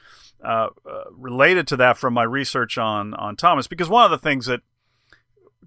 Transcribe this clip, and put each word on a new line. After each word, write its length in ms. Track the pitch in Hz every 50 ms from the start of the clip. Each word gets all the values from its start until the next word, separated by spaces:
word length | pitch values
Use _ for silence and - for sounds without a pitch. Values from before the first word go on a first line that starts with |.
| _ - - - _ _ _ _ -
uh, 240 | - 113 113 110 - - _ - -
uh, 160 | - - - -
related 560 | 87 87 - 127 123 127 139 165 185 185 156 -
to 80 | 147 127
that 180 | 127 127 120
from 180 | - - 131 120
my 80 | 120 117
research 560 | 113 123 139 135 - - 131 120 113 - 127
on, 340 | 117 110 107 104 101 107 107
on 200 | - 104 104 104
Thomas. 320 | - - 175 175 143 127
Because 220 | - 175 170 180 160
one 160 | 202 240 240
of 80 | 196 165
the 60 | 135
things 280 | - 151 143 131 117
that 140 | 127 123 117 - _ _ _ _ _ _ _ _ _ _ _ _ _ _ _ _ _ _ _ _